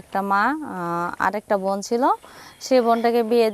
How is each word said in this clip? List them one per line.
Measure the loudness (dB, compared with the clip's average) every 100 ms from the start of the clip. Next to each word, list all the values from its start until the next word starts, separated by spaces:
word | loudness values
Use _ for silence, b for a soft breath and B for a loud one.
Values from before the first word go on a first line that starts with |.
একটা | -2 -4 0
মা, | 2
আহ, | 2 -2 -6 -6 -4 -4 -4 -2
আর | -2 -2
একটা | -2 -2
বোন | 0 -4 -2
ছিল, | 0 0 0 B B B B
সেই | 0 2 4
বোনটাকে | 2 2 0
বিয়ে | 2 2 2